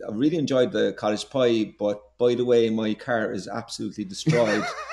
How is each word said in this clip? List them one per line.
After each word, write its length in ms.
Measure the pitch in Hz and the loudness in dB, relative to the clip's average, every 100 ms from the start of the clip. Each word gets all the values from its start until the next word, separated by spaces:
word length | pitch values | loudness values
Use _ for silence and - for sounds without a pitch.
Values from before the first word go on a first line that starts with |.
| - | -10
"I 40 | |
really 240 | 107 147 175 | -2 0 0
enjoyed 340 | 131 131 120 | 0 2 2
the 220 | 101 104 | 2 0
cottage 360 | 95 107 107 - | 0 -2 -2 -4
pie, 440 | 135 123 117 101 - | 0 2 2 0 -2
but 400 | 104 104 - _ | -4 -4 -10 _
by 160 | 123 | 2
the 120 | 120 123 | 2 4
way, 240 | 120 113 | 4 4
my 220 | 110 107 107 | 2 -2 -4
car 360 | - 117 107 | -2 -2 -2
is 140 | 101 90 | -4 -8
absolutely 580 | 110 110 - 110 - 92 | -10 -10 -8 -8 -8 -10
destroyed 580 | 95 - 123 110 104 698 605 587 | -4 0 2 2 0 -2 -8 -10